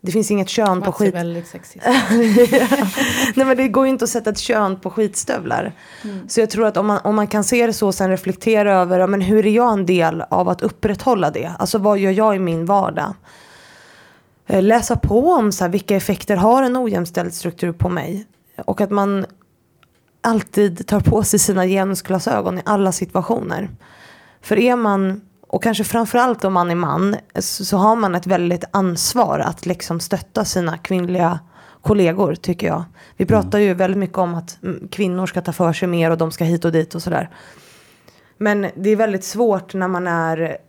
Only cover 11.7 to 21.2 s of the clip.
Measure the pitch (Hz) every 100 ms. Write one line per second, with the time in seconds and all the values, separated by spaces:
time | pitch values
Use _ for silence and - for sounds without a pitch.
11.7 | 220 196 202 196 190 220 196 180 165 170
12.7 | 202 190 - 156 190 - - - - -
13.7 | - - - - _ _ _ - 196 196
14.7 | 233 220 233 - 214 302 349 214 190 180
15.7 | 190 - 196 - 180 - 196 202 254 262
16.7 | 254 240 196 170 180 175 - 180 170 180
17.7 | 170 180 175 - 196 214 _ _ - -
18.7 | 190 202 202 196 196 - - _ _ _
19.7 | _ _ _ _ _ - 220 - - 208
20.7 | 170 - 208 - 220